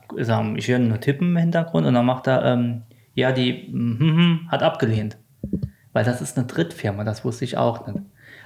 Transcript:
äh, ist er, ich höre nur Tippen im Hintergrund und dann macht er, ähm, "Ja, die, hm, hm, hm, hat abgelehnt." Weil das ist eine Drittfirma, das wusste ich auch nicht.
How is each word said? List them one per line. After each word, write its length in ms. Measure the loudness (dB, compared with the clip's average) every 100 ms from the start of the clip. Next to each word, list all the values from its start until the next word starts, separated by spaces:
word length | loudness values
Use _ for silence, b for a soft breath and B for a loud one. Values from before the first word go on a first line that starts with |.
| -14 -6
äh, 40 |
ist 100 | 0
er, 240 | 0 0 -2
ich 120 | 0
höre 120 | 2
nur 200 | 2 2
Tippen 300 | 0 0 2
im 80 | 2
Hintergrund 500 | 2 2 0 0 2
und 60 |
dann 120 | 4 2
macht 220 | 0 2
er, 160 | 2 4
ähm, 380 | 2 0 -4 -10 b b -2
"Ja, 160 | 0
die, 360 | 2 0 -2 -6
hm, 280 | -4 -2 0
hm, 180 | 2 4
hm, 300 | 4 2 -2
hat 120 | 0
abgelehnt." 540 | 0 2 0 0 -2 -8 _ _ -8 -6 B B B
Weil 100 | 0
das 180 | 0 0
ist 160 | -4 -4
eine 100 | -2
Drittfirma, 560 | -2 -4 -2 -4 -4
das 200 | -4 -4
wusste 220 | -6 -6 -6
ich 120 | 0
auch 300 | 0 0 -8
nicht. 120 | -10 -10 B B B